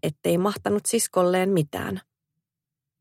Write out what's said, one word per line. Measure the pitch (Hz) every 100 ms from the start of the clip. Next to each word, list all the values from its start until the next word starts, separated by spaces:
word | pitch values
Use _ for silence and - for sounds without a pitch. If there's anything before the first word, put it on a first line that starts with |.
ettei | 160 - 175 170
mahtanut | 196 196 - 202 -
siskolleen | 226 - 185 180 185 185
mitään. | 190 151 - - 190 - _ _ _ _ _ _ _ _ _